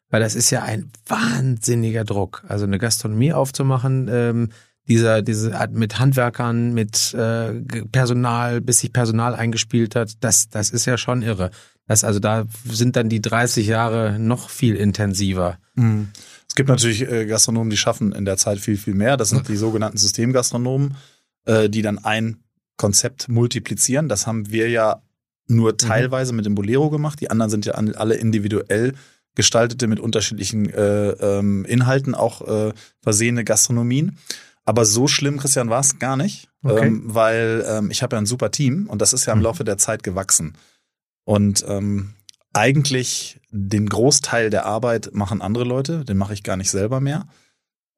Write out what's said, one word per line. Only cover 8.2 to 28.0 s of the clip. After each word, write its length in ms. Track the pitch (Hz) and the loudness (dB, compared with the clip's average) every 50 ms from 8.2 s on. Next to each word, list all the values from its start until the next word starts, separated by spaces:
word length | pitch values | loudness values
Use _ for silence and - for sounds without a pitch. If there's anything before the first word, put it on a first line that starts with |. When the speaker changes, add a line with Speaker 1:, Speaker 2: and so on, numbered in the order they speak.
| 127 120 117 120 120 120 120 117 | 0 0 0 -2 -2 -2 -2 -2
Speaker 1:
bis 180 | 113 123 120 - | -2 0 0 0
sich 140 | - - - | 0 0 0
Personal 400 | 127 120 113 110 113 117 123 117 | 0 0 2 0 0 0 -2 -2
eingespielt 640 | 104 117 117 113 110 - - - 117 117 107 - | -2 -2 -2 -2 -2 -4 0 0 0 0 2 0
hat, 160 | 120 113 107 - - | -2 -2 -4 -6 -4
das, 280 | - 113 101 - - - | 0 2 2 2 0 0
das 200 | - 107 107 - | -4 -4 -4 -2
ist 160 | - 117 - | -2 -2 0
ja 100 | 123 123 | 0 0
schon 280 | 110 - - 123 123 107 | 0 0 -2 -2 -2 0
irre. 260 | 117 107 92 90 92 - - - _ _ _ _ | -2 -2 -2 -4 -4 -6 -12 -20 _ _ _ _
Das, 160 | - 113 107 - | 0 0 2 2
also 160 | 113 101 101 | 2 0 2
da 260 | 101 107 110 113 110 110 110 - - | 2 0 0 0 -2 -6 -10 -12 -10
sind 280 | 120 113 107 120 123 120 | -8 -2 0 0 2 2
dann 140 | 123 113 110 | 2 0 2
die 120 | 113 107 | 0 0
dreißig 460 | 107 113 113 117 123 120 - 120 110 | 0 0 0 2 2 2 0 0 0
Jahre 500 | 104 113 113 113 113 110 117 110 104 104 110 | 2 2 0 0 0 0 0 0 0 0 0
noch 300 | 113 113 123 117 - - | 0 0 0 0 -4 -12
viel 260 | - - 135 117 104 | -4 0 2 2 2
intensiver. 840 | 98 104 101 95 - 104 101 95 92 98 95 95 92 90 90 90 - _ _ _ | 4 2 0 2 2 0 0 0 0 -2 -2 0 0 -2 -2 -4 -6 _ _ _
Speaker 2:
Mhm. 340 | 127 117 113 107 107 104 101 104 - - - - - _ | 2 2 2 2 0 -4 -6 -12 -18 -20 -20 -20 -20 _
Es 80 | - - | -4 -2
gibt 140 | - 139 135 | 0 2 2
natürlich, 320 | 127 - 110 117 110 104 | 2 4 2 0 0 0
äh, 240 | 131 123 123 113 110 | -2 -2 -2 -2 -2
Gastronomen, 440 | 104 110 107 - - 113 113 113 110 | 0 0 0 2 2 2 0 0 0
die 80 | 104 | 0
schaffen 340 | 101 - 120 110 - 110 101 | 0 0 0 0 0 -2 -2
in 140 | - - 101 | 0 -2 -2
der 120 | 98 95 | -2 0
Zeit 220 | - - 107 104 101 | 0 0 0 -2 -2
viel, 180 | - - 104 | -2 -2 -2
viel 180 | 98 - 110 98 | -2 -2 -2 0
mehr. 220 | 98 107 123 139 | 2 2 2 2
Das 120 | 127 110 98 | 2 2 0
sind 100 | 120 135 | 0 0
Speaker 1:
Ja. 60 | 135 | 0
Speaker 2:
die 80 | - 107 | -2 -2
sogenannten 420 | 101 110 113 110 107 107 104 101 | -2 0 0 0 -2 -2 -2 -2
Systemgastronomen, 1000 | 104 127 123 - - 113 123 127 123 120 - - 120 120 127 131 135 143 143 139 - - _ _ _ _ _ _ _ _ | 0 0 0 0 0 0 2 2 2 0 0 -2 -2 -2 0 0 0 0 -2 -2 -8 -16 _ _ _ _ _ _ _ _
äh, 240 | 117 110 110 107 104 | 2 4 4 4 2
die 120 | 104 110 | 2 0
dann 220 | 107 107 104 98 - | 0 0 -2 -2 -2
ein 340 | 107 107 110 113 113 110 - _ _ _ _ _ _ _ | -2 -2 0 -2 -4 -6 -10 _ _ _ _ _ _ _
Konzept 500 | - - 104 101 - - 120 - - - | -2 0 2 2 2 0 -2 -6 -8 -4
multiplizieren. 800 | - 120 117 120 120 - 127 - - 107 101 - - 123 147 160 139 | 0 2 2 2 2 0 -4 -6 -6 -2 -2 0 0 2 0 0 0
Das 180 | 104 - - | -2 -2 -2
haben 240 | 117 113 110 104 101 | -4 -4 -4 -4 -2
wir 180 | 107 110 113 120 | 0 0 0 2
ja 320 | 117 113 110 107 - - _ _ _ _ _ _ _ _ _ | 2 2 2 2 2 -2 _ _ _ _ _ _ _ _ _
nur 260 | - 120 117 113 110 107 | 2 4 4 4 4 2
Speaker 1:
Mhm. 40 | |
Speaker 2:
teilweise 560 | - 123 113 113 113 123 127 131 131 131 127 120 | 2 0 2 2 2 0 0 -2 -2 -2 -2 -2
mit 120 | 113 104 | -2 -2
dem 100 | 104 104 | 0 -2
Bolero 340 | 104 101 101 123 139 151 151 | 0 0 0 2 2 2 0
gemacht. 320 | 151 147 151 151 147 - | 0 -2 -2 -4 -6 -6
Die 80 | - - | -6 -2
anderen 200 | - 113 113 107 | 0 0 0 0
sind 160 | 110 107 104 | 0 -2 -2
ja 80 | - - | -4 -4
an-, 200 | - 107 107 - | -2 -2 -2 -2
alle 200 | - | -2